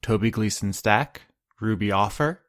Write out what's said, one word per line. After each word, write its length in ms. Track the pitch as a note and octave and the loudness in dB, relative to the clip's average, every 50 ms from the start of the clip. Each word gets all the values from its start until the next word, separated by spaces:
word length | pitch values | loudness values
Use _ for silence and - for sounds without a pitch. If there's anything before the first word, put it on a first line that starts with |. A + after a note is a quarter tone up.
Toby 300 | - - A2+ G#2 G2+ A#2 | 0 0 0 2 2 0
Gleason 420 | G#2+ - A2 G#2 - - - G2+ | 0 0 -2 0 -2 -2 -4 -4
Stack, 500 | F#2+ - - A2 G#2 A2 D3 - _ - - _ _ _ _ _ _ _ | -4 -2 2 2 4 4 2 -2 _ -20 -20 _ _ _ _ _ _ _
Ruby 300 | G#2+ A2 A2 F2+ G#2 G2+ | -2 -2 -2 0 0 0
Offer 520 | G2 F#2+ G#2 G#2 - - D3+ D3+ F3+ - _ | 2 2 2 0 0 -2 -2 -2 -2 -6 _